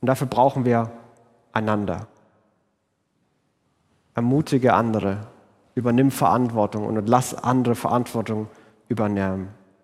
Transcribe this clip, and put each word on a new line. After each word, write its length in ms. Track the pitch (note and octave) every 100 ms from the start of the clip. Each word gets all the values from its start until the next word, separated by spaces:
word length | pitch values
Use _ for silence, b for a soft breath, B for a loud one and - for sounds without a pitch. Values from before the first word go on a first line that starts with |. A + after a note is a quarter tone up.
Und 60 | B2
dafür 200 | C3 C3
brauchen 380 | A2 C3+ C3+
wir 260 | B2 A#2 A2+ - - _ _ _ _
einander. 540 | A2+ G#2+ G#2+ G2+ F2+ G#2+ _ _ _ _ _ _ _ _ _ _ _ _ _ _ _ _ _ _ _ _
Ermutige 600 | - A#2+ C3+ D#3+ C#3 B2
andere, 520 | G2+ A2+ A2 G2 G2 G#2+ - _ _ _
übernimm 360 | - A#2+ A#2+ C3+
Verantwortung 760 | C3 A#2+ G#2 B2 A2+ G#2 G#2+ G#2
und 220 | A2 G#2
lass 260 | B2 B2+
andere 400 | - A#2 B2+ A#2+
Verantwortung 760 | A#2 - A#2+ A#2+ A#2 G#2+ A2 G#2+ b b b _
übernehmen. 600 | A2+ G#2+ G2+ F#2+ F#2+ F#2+ - _ _